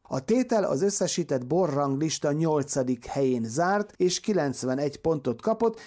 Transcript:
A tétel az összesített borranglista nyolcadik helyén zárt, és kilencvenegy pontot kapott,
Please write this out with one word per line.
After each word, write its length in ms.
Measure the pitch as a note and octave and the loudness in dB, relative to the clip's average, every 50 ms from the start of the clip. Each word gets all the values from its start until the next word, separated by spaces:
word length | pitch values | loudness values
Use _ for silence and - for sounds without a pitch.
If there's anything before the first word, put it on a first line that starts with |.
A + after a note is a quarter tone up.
| _ - | _ -8
A 140 | - C3 C3+ | -8 -6 0
tétel 400 | - A3 B3 B3+ B3 A#3+ A3 F#3 | 0 2 2 2 2 2 2 2
az 180 | - - C3+ F3 | 2 0 0 0
összesített 640 | G3+ G3 - G3 E3+ - - E3+ - D3 B2+ B2 | 0 0 0 -2 -2 0 -2 -2 0 -2 -2 -2
borranglista 840 | B2 C#3+ F3 F#3+ D#3+ C#3 C#3 C#3+ C#3 C3+ C3+ D#3 D#3+ - - - D3+ D3 | 0 0 2 2 2 2 0 0 0 0 0 0 -2 -2 -2 0 0 0
nyolcadik 720 | D3+ E3 E3 D3+ D3 C3+ C#3+ - C#3+ C3 B2 B2+ A2+ - | 2 2 2 2 2 0 0 0 0 0 0 0 -2 -4
helyén 400 | - - C#3 C#3 C3 B2+ A#2+ A2+ | -6 -2 0 2 2 2 2 0
zárt, 480 | A2+ A2 C3+ E3+ F3+ G3 G#3 G#3 G#3 - | -2 -2 0 0 2 2 0 -2 -4 -2
és 240 | - F#3 F3+ F3 - | 0 0 0 0 0
kilencvenegy 800 | - - G#3+ F3+ D3+ C#3 B2 - - B2+ C3 C3+ D3 D3 C#3 - | -2 0 0 2 0 0 -2 -2 -2 -2 -2 0 -2 -2 -4 -2
pontot 420 | - D#3+ D#3+ D3+ C3+ C3 A#2 A#2 - | -2 0 0 0 0 -2 -4 -2 -2
kapott, 380 | G#3+ A3 A3 A#3 A3+ A3 - - | -2 0 2 0 0 0 -2 -10